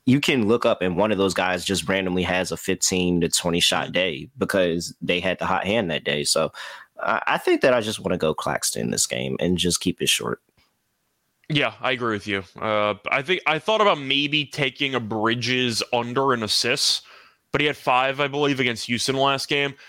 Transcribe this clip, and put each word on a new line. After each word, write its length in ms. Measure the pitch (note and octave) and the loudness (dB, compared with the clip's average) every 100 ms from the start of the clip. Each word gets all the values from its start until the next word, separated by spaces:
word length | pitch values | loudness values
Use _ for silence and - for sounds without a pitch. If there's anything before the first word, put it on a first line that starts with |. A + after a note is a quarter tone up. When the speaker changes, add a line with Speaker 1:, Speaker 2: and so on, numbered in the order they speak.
Speaker 1:
you 160 | - C3+ | 2 4
can 280 | C#3+ C#3 G#2 | 4 2 2
look 180 | A#2+ A#2+ | 2 2
up 160 | G#2 | 2
and 140 | F#2 E2+ | 0 2
one 160 | G#2+ | 2
of 60 | G2 | 2
those 160 | G2 | 2
guys 300 | F2+ F#2 F2+ | 2 0 -2
just 240 | F2 F#2 E2 | -2 -2 0
randomly 340 | F#2+ F#2 F2+ | 0 0 0
has 300 | F2 F2+ F2+ | 0 0 -2
a 40 | E2 | -4
fifteen 640 | - F#2 - F#2 F2+ F2 | -4 -2 0 2 2 2
to 60 | E2 | 2
twenty 300 | - F2 E2+ | 0 0 2
shot 300 | - F2 D2 | 2 2 0
day 360 | E2+ F#2 C#2+ D#2+ - | 0 -2 -4 -10 -12
because 580 | - G2 F2+ E2+ E2+ - | -4 0 2 0 -4 -6
they 180 | E2+ F2 | -2 -2
had 200 | F#2 F2+ | 0 -2
the 80 | E2+ | -2
hot 180 | F#2 F#2 | -2 0
hand 240 | A2+ F#2 | 0 0
that 140 | D2 | -2
day. 200 | - D2 | -2 -2
So 280 | D2 - D#2 - - - - - | 0 0 0 -4 -14 -16 -20 -8
I, 220 | - G#2+ - | -2 -2 0
I 120 | D#3 | -2
think 220 | - E4+ | 0 2
that 120 | C3+ | 4
I 60 | B2 | 4
just 200 | A2 G#2+ | 0 -4
wanna 180 | F2+ F2+ | -2 0
go 160 | D#2 | 0
Claxton 560 | D2+ - C#2+ - - A#1 | 0 -4 -4 -4 -2 -2
this 160 | G1+ - | -2 -2
game 300 | B1 C2 A#1+ | -2 -4 -2
and 180 | E2+ F2+ | 0 2
just 220 | F2 - | 0 0
keep 200 | F#2 - | -2 -2
it 60 | - | 0
short. 320 | - - - _ _ _ _ _ _ _ _ _ _ - | 0 -2 -6 _ _ _ _ _ _ _ _ _ _ -4
Speaker 2:
Yeah, 240 | D3 B2 G#2 | 0 0 -2
I 120 | B2 | -2
agree 200 | B2+ A#2+ | -2 0
with 140 | G#2 G#2 | -2 -2
you. 180 | G2 F#2+ - | -4 -4 -6
Uh, 340 | A2 G#2+ G#2 G2+ - | -2 2 2 -2 -2
I 120 | C3+ | -2
think 180 | C#3 F#3 - | 0 -2 0
I 120 | D#3 | -2
thought 220 | F3 A3 | 0 2
about 180 | G3+ D#3 | 4 2
maybe 440 | C3 C#3 D3 D3+ | 0 -2 0 -2
taking 500 | C#3+ - C3+ - C#3 | -2 -2 -4 -2 -2
a 60 | C3 | -2
Bridges 840 | A2 A2 A2 A#2+ A#2 B2+ B2+ G#2+ - | -2 0 0 0 0 0 0 -2 -2
under 400 | A#2+ A#2+ B2 C3+ | -2 0 0 2
in 80 | A#2+ | 2
assists, 600 | G#2+ - A#2+ A#2+ - - - - - _ _ | 0 0 0 0 0 -2 -6 -20 -20 _ _
but 80 | - | -2
he 40 | D3 | 0
had 100 | C3+ | 0
five, 440 | - B2+ C3+ C3+ | 2 2 2 0
I 80 | C#3+ | -2
believe, 320 | C#3+ C#3+ C3+ | 0 0 2
against 240 | B2 A2+ - | 0 -2 -4
Houston 300 | A#2+ - C3+ | -2 0 2
last 320 | C#3 C3+ - | 2 2 0
game. 260 | C#3+ C#3+ C3+ | -2 -2 -4